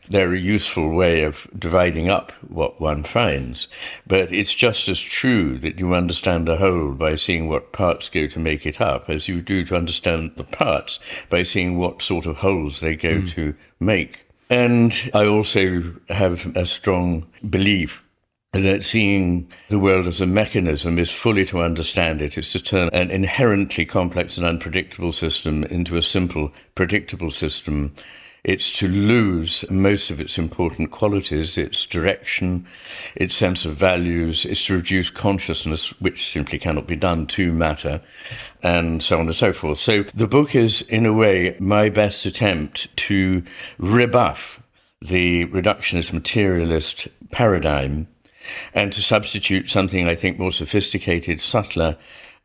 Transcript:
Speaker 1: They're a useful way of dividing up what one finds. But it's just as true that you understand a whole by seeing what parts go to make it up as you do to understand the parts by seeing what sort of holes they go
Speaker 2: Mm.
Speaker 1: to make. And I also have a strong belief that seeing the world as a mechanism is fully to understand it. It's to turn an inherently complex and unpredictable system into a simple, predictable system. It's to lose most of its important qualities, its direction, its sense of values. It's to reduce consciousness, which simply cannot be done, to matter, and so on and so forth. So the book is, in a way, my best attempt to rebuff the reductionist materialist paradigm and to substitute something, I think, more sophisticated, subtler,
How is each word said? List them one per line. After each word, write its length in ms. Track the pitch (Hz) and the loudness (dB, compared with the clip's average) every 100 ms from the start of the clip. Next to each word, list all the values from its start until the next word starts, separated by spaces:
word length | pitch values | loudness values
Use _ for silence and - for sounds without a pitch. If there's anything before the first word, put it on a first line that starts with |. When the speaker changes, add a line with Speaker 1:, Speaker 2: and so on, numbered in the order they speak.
| - | -2
Speaker 1:
They're 240 | 98 90 | 2 2
a 40 | 92 | 0
useful 520 | 90 104 - - 78 | 0 0 0 -2 0
way 320 | 82 90 82 | 4 4 4
of 240 | 78 - - - | 0 -4 -14 -10
dividing 520 | 85 90 90 80 87 | 0 2 2 2 0
up 220 | 98 - - - | 0 -4 -16 -10
what 320 | 85 73 - | -4 -4 -2
one 220 | 78 76 | -2 -2
finds. 600 | 78 117 110 69 62 - - - - - - | -2 0 0 0 -6 -10 -12 -12 -14 -14 0
But 240 | 95 87 | 2 2
it's 200 | 90 98 | 0 0
just 360 | - 123 101 - | 2 2 2 -2
as 120 | 90 | -4
true 560 | - - 131 117 78 64 | -4 -2 2 4 2 -2
that 200 | 80 90 | -6 -4
you 140 | 90 | 0
understand 540 | 90 87 85 95 85 82 | 2 0 0 0 2 2
a 80 | 82 | 2
whole 360 | 95 87 73 | 2 2 -2
by 240 | 67 78 78 | -2 -2 0
seeing 320 | - 85 80 | 0 0 0
what 240 | 73 - | -4 -4
parts 360 | - 90 - - | 0 0 0 -4
go 180 | 82 76 | -4 -4
to 120 | 80 | -2
make 280 | 80 76 76 | -2 -2 -4
it 140 | - | -2
up 280 | 104 67 - | -2 -2 -4
as 180 | 78 - | -6 -4
you 120 | 87 | -6
do 240 | 85 95 85 | -2 -2 0
to 100 | 90 | -2
understand 560 | 85 - 90 82 82 - | -2 -2 -2 -2 -4 -10
the 80 | |
parts 540 | 73 - 135 69 - - - - - | -10 -2 0 0 -4 -12 -12 -16 -2
by 140 | 90 | 0
seeing 340 | 90 98 90 87 | 0 -2 0 0
what 240 | 90 - | -2 -2
sort 240 | - 87 82 | -4 -2 -2
of 120 | 71 | -2
holes 420 | 95 95 73 71 | 0 0 -2 -4
they 140 | 80 78 | -4 -2
go 240 | 82 80 | 0 0
Speaker 2:
Mm. 120 | 90 | 0
Speaker 1:
to 200 | 82 76 76 _ - | -4 -4 -6 _ -2
make. 460 | 117 98 76 - _ _ - | 0 0 -2 -10 _ _ 0
And 420 | 123 120 120 117 110 120 | 4 6 6 4 2 0
I 100 | 104 | 2
also 680 | 104 107 104 104 95 90 85 - - | 4 4 2 2 2 0 -4 -10 -6
have 440 | 98 95 87 92 92 | 2 2 0 -4 -2
a 100 | 90 | -2
strong 600 | - 104 90 87 82 - _ 104 | -2 0 2 2 -2 -6 _ -2
belief 540 | 92 98 98 76 - _ _ _ _ _ | 2 4 2 0 -8 _ _ _ _ _
that 320 | 95 95 101 | 0 2 2
seeing 640 | - 113 101 101 90 87 90 - - | 0 2 2 2 2 0 -4 -16 -2
the 100 | 104 | 2
world 280 | 95 92 87 | 4 4 2
as 140 | 82 | 0
a 60 | 90 | 2
mechanism 720 | 98 104 104 87 71 85 85 | 2 2 0 0 0 0 0
is 120 | 85 | 0
fully 340 | - 117 101 95 | 0 2 2 0
to 160 | 90 | 0
understand 580 | 85 82 78 95 82 78 | 0 -2 -2 0 0 -2
it. 140 | 73 - | -4 -6
It's 140 | 76 | -6
to 80 | 78 | -6
turn 280 | - 95 85 | -2 0 2
an 180 | 90 90 | 0 0
inherently 720 | 95 95 - 123 101 95 - 87 | 0 0 2 2 2 0 -2 -2
complex 500 | 98 87 87 87 - | 0 0 -2 -4 -2
and 80 | 85 | -2
unpredictable 640 | 82 85 90 80 - 87 | -2 -2 -4 -4 -6 -6
system 520 | - 82 - 78 76 | -2 -2 -2 -2 -2
into 320 | 73 87 82 85 | -2 -4 -2 -2
a 60 | |
simple, 500 | 82 98 90 80 76 - _ | 0 0 -2 -2 -6 -8 _
predictable 560 | - 85 101 - 90 85 | -4 0 -2 -4 -8 -6
system. 640 | - 78 - - 73 71 - - - - - | -4 -4 -4 -4 -2 -2 -8 -20 -20 -20 -6
It's 260 | - 95 - - | -2 -2 -2 -2
to 80 | 95 | 0
lose 760 | 98 104 120 104 87 80 - - | 2 4 4 2 0 -2 -4 -2
most 440 | 95 98 101 - | 2 4 2 -2
of 80 | 78 | -8
its 180 | - - | -6 -4
important 540 | 82 - 82 - 80 | -4 -2 -2 -2 -6
qualities, 640 | - 107 101 - 78 80 92 | 0 0 0 -2 -2 -2 -4
its 260 | 76 - | -4 -6
direction, 800 | - 87 80 - - - 90 90 90 - - - - - | -4 0 0 -2 -4 -4 -2 -2 -6 -16 -18 -16 -10 -4
its 180 | 87 | -4
sense 300 | - 92 92 | 0 0 0
of 100 | 80 | -4
values. 720 | 76 92 90 87 85 82 80 - | 2 2 4 0 0 0 -2 -2
It's 180 | 101 - | -2 0
to 80 | 92 | 0
reduce 340 | 85 95 87 | 0 0 -2
consciousness, 800 | - 101 98 - 80 80 80 - - | -2 0 0 -2 -4 -4 -4 -6 -4
which 300 | 92 - - | -4 -4 -4
simply 280 | 78 69 - | -4 -4 -4
cannot 260 | 87 76 73 | -2 -2 -4
be 80 | |
done, 320 | 78 90 82 78 | -2 0 0 -2
to 260 | - 87 | 0 0
matter, 480 | 82 80 76 71 76 - - - - - - | 2 0 0 -4 -6 -8 -18 -16 -14 -16 -4
and 400 | 90 87 82 82 | 2 2 2 0
so 160 | - 82 | 0 2
on 80 | 82 | 2
and 80 | |
so 180 | 80 107 | 2 0
forth. 280 | 87 78 76 | 0 -2 0
So 240 | - 107 101 | 2 2 0
the 140 | - 107 | -2 2
book 260 | 131 147 | 4 4
is, 280 | 131 113 - | 4 2 0
in 220 | - 110 113 | -2 2 4
a 60 | |
way, 440 | 107 107 92 90 - | 6 6 4 2 -2
my 300 | 95 104 107 | 2 4 4
best 360 | 107 104 - | 4 2 0
attempt 720 | 95 - 104 82 73 - - - | -6 0 0 2 -4 -8 -8 -6
to 440 | - 98 95 92 - - - - | 0 2 2 0 -2 -12 -16 -6
rebuff 840 | 92 120 120 123 95 - - - _ _ _ _ | 2 4 6 4 2 -2 -10 -16 _ _ _ _
the 440 | 78 92 87 87 85 | -2 2 4 2 0
reductionist 640 | 95 87 - - 87 80 | 0 0 0 -2 -2 -2
materialist 960 | 82 - 113 101 87 82 80 - - - - - | -4 -2 2 2 2 2 0 -2 -8 -12 -16 -8
paradigm 760 | - 117 90 76 71 67 76 87 _ _ _ - - - | 0 2 4 2 0 0 -4 -6 _ _ _ -16 -14 -4
and 200 | - 101 | -2 0
to 100 | 107 | 0
substitute 640 | - 107 - 101 - 95 - | 2 2 0 -4 0 0 0
something, 380 | 98 95 95 87 | 0 2 2 2
I 80 | |
think, 240 | 85 92 87 | 2 0 0
more 140 | 92 | -2
sophisticated, 880 | - 80 104 - - - 85 85 80 | -2 0 0 0 -2 0 0 0 -4
subtler, 560 | - 113 98 85 82 - - - - _ | -2 -2 -2 0 0 -2 -10 -20 -20 _